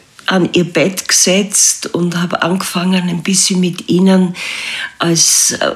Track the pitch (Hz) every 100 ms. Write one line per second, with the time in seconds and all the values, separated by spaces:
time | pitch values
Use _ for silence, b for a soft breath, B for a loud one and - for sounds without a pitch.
0 | _ - - 190 170 175 170 - 196 190
1 | - - - 190 202 - - - - 170
2 | 175 170 180 - 165 185 - 180 180 185
3 | 175 170 160 190 - 185 180 170 - 170
4 | 190 190 185 180 B B B B B -
5 | 170 165 - - - - -